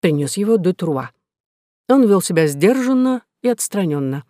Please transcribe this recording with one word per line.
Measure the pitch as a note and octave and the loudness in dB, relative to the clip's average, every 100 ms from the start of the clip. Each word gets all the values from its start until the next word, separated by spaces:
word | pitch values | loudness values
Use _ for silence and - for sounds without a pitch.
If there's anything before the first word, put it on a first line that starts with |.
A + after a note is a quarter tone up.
Принёс | F#3 D3 C#3 - | 0 0 -4 -4
его | G3+ A3+ | 0 0
де | F3 | 0
Труа. | F#3 E3 C#3 B2 _ _ _ _ _ _ _ - | -2 -6 -6 -8 _ _ _ _ _ _ _ 0
Он | C4+ A#3 | 2 4
вёл | G3 | 2
себя | - E3 D#3 | 2 0 0
сдержанно | C#3+ F#3 C4 B3 C4 B3+ B3+ _ _ | 2 2 2 0 0 0 -2 _ _
и | B3 | -4
отстранённо. | A#3 - G3+ F3+ D3 C#3 C3+ | -4 -4 -4 -2 -2 -4 -6